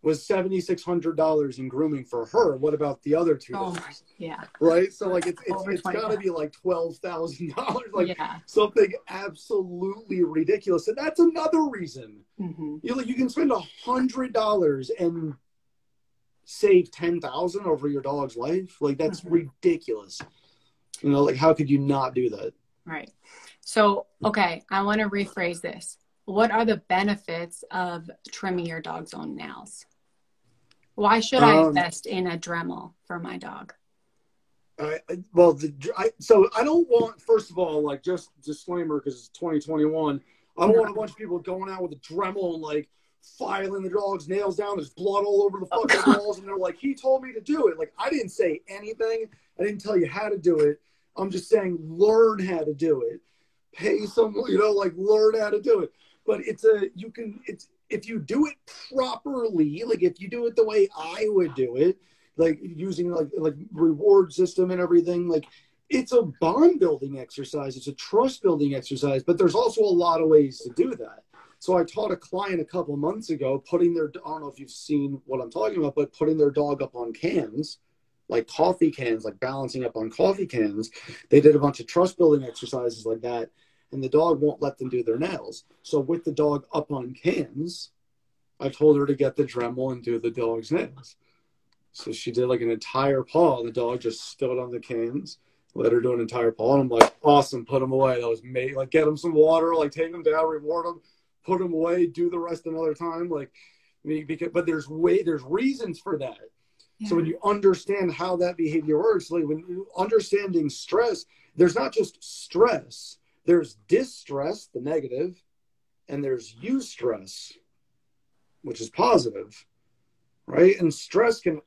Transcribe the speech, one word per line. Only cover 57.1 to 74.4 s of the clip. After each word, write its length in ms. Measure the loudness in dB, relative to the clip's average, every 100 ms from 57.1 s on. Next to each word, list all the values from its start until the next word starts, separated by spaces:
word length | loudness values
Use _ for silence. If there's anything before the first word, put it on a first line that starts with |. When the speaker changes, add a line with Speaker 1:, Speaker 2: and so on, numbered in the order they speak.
Speaker 1:
can, 300 | -12 -14 -12 -14
it's, 220 | -14 -18 _ _
if 180 | -8 -6
you 100 | -8
do 280 | -4 0 0
it 80 | -2 -20 -20 -6
properly, 920 | -4 -2 -4 -6 -4 -2 0 0 0
like, 180 | -2 0
if 180 | 0 -2
you 80 | -10
do 180 | -4 -2
it 100 | 2
the 80 |
way 240 | 2 4 2 0
I 300 | -10 -4 0
would 260 | 2 0
do 220 | 0 -2 2
it, 240 | 2 0 _ _ _ 0
like, 220 | 0 0
using, 480 | -8 -10 -8 -4 -4
like, 180 | -2 -4 -2
like, 180 | -4 -6 -14
reward 600 | 0 2 4 6 6 6
system 380 | 2 0 2 0
and 100 | 0
everything, 480 | 4 4 4 -2 0
like, 160 | -2 -2 _ _ _ _
it's 220 | -2 2
a 100 | 2
bond 580 | 2 0 0 6 6 6
building 380 | 2 0 -4 -10
exercise. 580 | -12 -12 -8 -8 -8 -10
It's 120 | -12
a 40 |
trust 500 | -12 0 2 2 2
building 320 | 0 2 0
exercise, 480 | -2 -6 -4 0 0
but 140 | 0 4
there's 180 | 4
also 280 | 4 0 2
a 20 |
lot 380 | 4 4 2 2
of 60 | 6
ways 320 | 6 6 -2
to 100 | -12
do 240 | -2 -2
that. 300 | -2 -12 -18 _ _ -20 _
So 180 | 0 0
I 80 |
taught 260 | 2 -4 -4
a 60 | -4
client 440 | -6 -8 -4 -4
a 40 |
couple 320 | -4 -6 -6 -4
months 320 | -4 -6 -6
ago, 300 | -4 -2 -4
putting 340 | -2 2 2
their, 180 | 2 -4 -6
I 40 | -10
don't 100 | -10